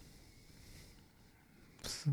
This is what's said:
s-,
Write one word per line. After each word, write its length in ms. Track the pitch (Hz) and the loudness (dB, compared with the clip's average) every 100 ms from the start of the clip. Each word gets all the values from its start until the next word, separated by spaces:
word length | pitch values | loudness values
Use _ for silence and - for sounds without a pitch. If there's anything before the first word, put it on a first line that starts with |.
| - - - - - - - - - - - - - - - - - - | -4 -14 -14 -16 -16 -14 -12 -12 -12 -14 -16 -18 -20 -20 -20 -18 -18 -4
s-, 240 | - - 147 | 0 6 8